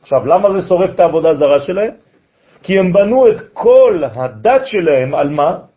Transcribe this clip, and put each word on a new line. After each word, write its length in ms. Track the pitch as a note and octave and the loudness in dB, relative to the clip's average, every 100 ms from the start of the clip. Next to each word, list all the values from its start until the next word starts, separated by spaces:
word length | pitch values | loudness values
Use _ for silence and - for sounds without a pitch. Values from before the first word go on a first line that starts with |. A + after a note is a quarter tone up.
עכשיו, 240 | - C3+ A#2 | -2 -4 0
למה 260 | F3+ G3+ | 0 0
זה 160 | G3 - | -2 -2
שורף 220 | F3 F#3 | -2 -2
את 100 | F#3 | 0
העבודה 280 | E3+ D#3+ D#3+ | 0 2 0
הזרה 320 | D3 C#3+ C#3+ | 0 2 0
שלהם? 320 | C#3 F#3 A3 A#3 _ _ _ _ _ _ | -2 -6 -6 -8 _ _ _ _ _ _
כי 160 | - F#3+ | -2 0
הם 140 | F#3 | 2
בנו 360 | F#3 G3+ B3+ B3 | 0 2 2 2
את 80 | G#3 - | 0 -8
כל 500 | - A#3 B3+ B3+ F#3 C#3 | -4 2 4 4 2 -4
הדת 480 | A2 B2+ A2 G#3+ C4 C4 | -6 -10 -4 0 0 -2
שלהם 480 | G#3 E3 C3+ C3 | -4 0 0 0
על 140 | D3+ D3 | -4 -4
מה? 300 | D3+ D3 F#3 - | -2 -2 -4 -14